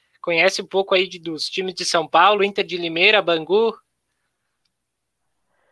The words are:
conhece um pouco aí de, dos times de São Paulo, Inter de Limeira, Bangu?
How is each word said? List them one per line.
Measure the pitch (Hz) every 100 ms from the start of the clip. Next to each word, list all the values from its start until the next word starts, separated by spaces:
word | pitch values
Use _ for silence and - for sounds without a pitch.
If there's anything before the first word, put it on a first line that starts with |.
| _ _
conhece | - 165 180 -
um | 196
pouco | 190 196
aí | 190 185
de, | 175
dos | 165 156 -
times | - 185
de | 175
São | 175 175 151
Paulo, | 165 190 208
Inter | 202 202
de | 175 175
Limeira, | 170 165 196 214
Bangu? | 165 165 156 202 226 214 _ _ _ _ _ _ _ _ _ _ _ _ _ _ _ _ _ _ _